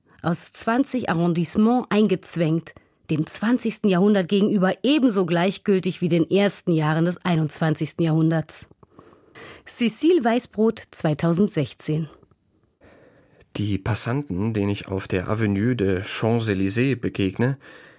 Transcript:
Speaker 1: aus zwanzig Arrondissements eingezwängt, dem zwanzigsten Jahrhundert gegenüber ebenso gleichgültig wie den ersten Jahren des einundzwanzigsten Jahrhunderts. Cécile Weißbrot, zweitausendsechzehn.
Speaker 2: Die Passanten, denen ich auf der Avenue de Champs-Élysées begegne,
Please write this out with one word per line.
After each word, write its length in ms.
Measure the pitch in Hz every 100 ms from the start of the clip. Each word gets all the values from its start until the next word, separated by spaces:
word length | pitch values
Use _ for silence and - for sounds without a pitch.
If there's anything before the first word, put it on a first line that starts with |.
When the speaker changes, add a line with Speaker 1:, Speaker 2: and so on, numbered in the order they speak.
| _ _
Speaker 1:
aus 280 | 165 175 -
zwanzig 580 | - 226 240 269 254 -
Arrondissements 800 | 165 175 170 165 - 220 247 -
eingezwängt, 840 | 208 208 180 - 165 160 165 - - _ _ -
dem 160 | 151 160
zwanzigsten 640 | - 214 247 226 - 208
Jahrhundert 380 | 175 208 202 170
gegenüber 460 | 202 214 202 185 -
ebenso 420 | 247 302 247 202
gleichgültig 760 | 175 170 190 - - 190 185 -
wie 80 | 175
den 200 | 170 156
ersten 440 | 190 202 - -
Jahren 320 | 160 156 156
des 200 | 170 175
einundzwanzigsten 800 | 185 160 151 - 160 151 156 -
Jahrhunderts. 640 | 165 156 160 165 - - - _ - - - - _ - - - -
Cécile 580 | - 233 - 311 359
Weißbrot, 580 | 226 240 - - 220 220 -
zweitausendsechzehn. 1160 | - 160 147 165 170 208 165 135 - - 156 156 - _ _ _ _ _ _ - - - _ _ _ _ -
Speaker 2:
Die 220 | 104 98
Passanten, 760 | - 104 117 135 143 87 110
denen 160 | 107 101
ich 180 | 101 -
auf 180 | 95 -
der 200 | 95 -
Avenue 480 | 107 107 98 117 120
de 260 | 98 92
Champs-Élysées 920 | 98 - 113 117 110 95 98 110 131 117
begegne, 600 | 92 - 95 - 123 139 - - -